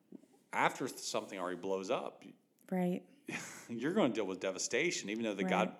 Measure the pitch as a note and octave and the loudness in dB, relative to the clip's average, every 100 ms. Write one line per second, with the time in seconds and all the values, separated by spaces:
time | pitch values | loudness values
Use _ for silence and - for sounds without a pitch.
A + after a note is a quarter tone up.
0 | _ - - - _ - D3+ - C3 - | _ -20 -20 -20 _ 2 2 2 -6 -4
1 | - A2+ G#2+ G2 F2+ F2 F#2+ F#2+ F#2+ C#3+ | -2 -2 -2 -4 -2 -2 0 0 2 -2
2 | - - - - _ _ - F#3 F3+ F3+ | -2 -10 -20 -20 _ _ -4 0 0 0
3 | - - - - - - - A#2 C#3+ G3+ | -6 -16 -8 -6 -6 -12 -8 -2 0 4
4 | D3+ A2 G2 F#2 G2 F2+ - A#2+ E3+ - | 4 4 0 0 -2 -2 0 2 2 0
5 | G2 A2 A2+ G2 F#2 F#2+ G#2+ | -2 -2 -2 0 2 4 2